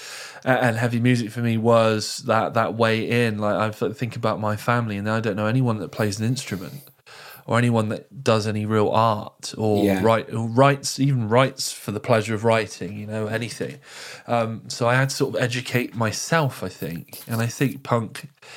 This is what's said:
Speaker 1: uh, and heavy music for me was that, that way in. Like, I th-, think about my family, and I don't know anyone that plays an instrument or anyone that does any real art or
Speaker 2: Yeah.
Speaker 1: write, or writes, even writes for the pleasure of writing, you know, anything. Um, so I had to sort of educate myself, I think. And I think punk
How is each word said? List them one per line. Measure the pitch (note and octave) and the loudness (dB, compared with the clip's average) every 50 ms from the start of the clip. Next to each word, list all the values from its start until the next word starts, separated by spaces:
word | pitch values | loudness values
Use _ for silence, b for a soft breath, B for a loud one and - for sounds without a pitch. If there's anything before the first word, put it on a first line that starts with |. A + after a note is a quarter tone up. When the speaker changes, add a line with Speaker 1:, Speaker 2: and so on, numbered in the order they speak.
| B B B B B B B B B | B B B B B B B B B
Speaker 1:
uh, | C3+ B2+ A2+ | 0 2 4
and | B2+ A#2+ A2 A#2 | 4 2 2 2
heavy | B2 A#2 A#2+ A#2 | 0 0 0 2
music | A#2 B2 B2 A#2 A#2 G#2 | 2 4 2 2 0 -4
for | A2 A#2+ | -4 -2
me | A#2+ A#2 A2+ A2 | -2 0 0 2
was | A2 A#2 A#2 A2+ A2+ A2 A2 G#2+ G#2 - - - - | 4 4 6 6 6 4 2 0 -2 -4 -8 -6 -2
that, | A#2 A2 A2 F#2+ D2+ - | 0 2 2 2 2 0
that | A#2 A2 E2 G2+ | 0 0 0 0
way | A2+ A2+ A2+ A2 A2+ G#2 E2 A#2+ A#2+ A#2+ | 0 2 2 2 0 0 0 2 2 2
in. | A2+ G#2+ G#2 | 2 0 0
Like, | G#2 G#2 G2 | 0 0 0
I | F2 F#2 F2+ | 2 0 0
th-, | - - A#2+ - C#3 | -2 -2 -4 -4 -2
think | - B2+ A2+ - | -4 -6 -6 -4
about | A#2+ A#2 A2 G#2 F2 | -2 -2 -2 -2 0
my | G#2+ G#2+ G#2+ | -2 -2 -2
family, | G#2 - B2 A#2+ A#2+ A#2 A2 G2+ | -2 0 0 2 2 0 -2 -4
and | G2 G#2 G#2+ | -4 -2 -2
I | A2 A2+ | 0 0
don't | A2 A2 F#2+ | 0 0 -2
know | G#2+ G#2+ | 0 0
anyone | A2 A#2+ C3 B2+ A#2+ A2 G#2+ | 0 2 2 2 2 0 -2
that | E2+ D2+ | -4 -8
plays | - - A2 G#2 F#2+ G#2+ | -4 -2 -2 -2 -2 -2
an | A2 | -2
instrument | A#2 - - - - G#2 F#2 F2+ - - - - - _ _ _ B B B B B B B B | -2 -2 -2 -4 -8 -8 -8 -8 -10 -14 -16 -18 -20 _ _ _ B B B B B B B B
or | - A2+ | 0 2
anyone | A#2 A#2+ A#2+ A#2 A2+ G#2+ G#2+ | 2 4 4 4 2 2 0
that | G#2+ - - _ - C#3 | -2 -6 -8 _ -10 -2
does | C3+ A#2+ A2+ A2 G#2 | 2 4 4 4 2
any | A2 G#2+ G#2+ G#2 | 0 -2 -2 0
real | G#2+ A2 A2 G#2 - | 2 2 2 4 4
art | - A2 A2+ A2+ G#2+ G#2 - - - - - - - | 4 4 4 4 2 0 -4 -10 -14 -14 -14 -10 -6
or | - A2 G#2+ G#2 G#2 | -2 0 2 2 4
Speaker 2:
Yeah. | G#2 G2+ G2 F#2+ | 4 4 4 4
Speaker 1:
write, | G#2+ A2+ A2+ A2 - - | 4 4 4 2 0 -4
or | A#2 A2+ A#2 | -6 -4 -4
writes, | A2+ A2+ B2+ C3+ C#3 C#3 C3+ - - - C3+ | 0 4 6 6 6 6 2 -2 -6 -2 0
even | C3+ C#3+ C3+ B2 A2 G#2 | 0 2 2 2 2 4
writes | A#2 B2+ C3+ B2+ - - - - | 4 4 4 4 0 -4 -8 -8
for | - - - - | -8 -8 -8 -6
the | G2+ G#2 | -6 -4
pleasure | - - A#2+ A2 G2+ A2+ A2+ | 2 2 2 2 2 0 -2
of | G2+ A2+ | 0 2
writing, | A#2 A2+ A2 G#2+ - - - F#2 F2 G#2 G#2 | 2 4 2 2 -2 -6 -10 -10 -10 -10 -10
you | G#2 | -10
know, | G#2 G#2+ A2 G#2+ | -8 -6 -4 -4
anything. | G#2+ A2 A2 A#2 G#2 - - F2 C2 C#2 - B B B B B B B B B | -4 -4 -4 -6 -6 -8 -8 -8 -8 -10 -14 B B B B B B B B B
Um, | - A#2+ A#2 A2+ A2+ A2+ - - - | -2 0 0 0 -2 -4 -8 -10 -10
so | - - A#2+ | -4 0 2
I | A#2 B2+ | 4 4
had | C3 C3+ C#3 | 4 2 2
to | - | 0
sort | - C3+ - A2 | -2 -2 -2 0
of | G#2+ | -2
educate | B2+ A#2+ A#2+ B2 B2 - - A#2+ B2 - - | -2 -2 -2 -4 -4 -2 -2 -2 -2 -2 -4
myself, | A#2 A2+ G#2+ G#2 - - - E3 E3 D3 C3 - - | -2 -2 -2 -2 -4 -2 0 2 2 2 2 -2 -4
I | G2 F2+ | -8 -8
think. | - - F#2 D#2 E2+ E2 - - - - - | -8 -8 -8 -8 -8 -8 -10 -12 -16 -16 -10
And | - A#2 A2+ | -6 -4 -2
I | A#2 | -2
think | A#2 - - C#3+ A#2+ - C3+ | -2 0 0 0 -2 -2 -4
punk | - - B2 A#2 A2 - - - - - _ _ B B B | -4 -2 -2 -2 -2 -4 -10 -14 -16 -18 _ _ B B B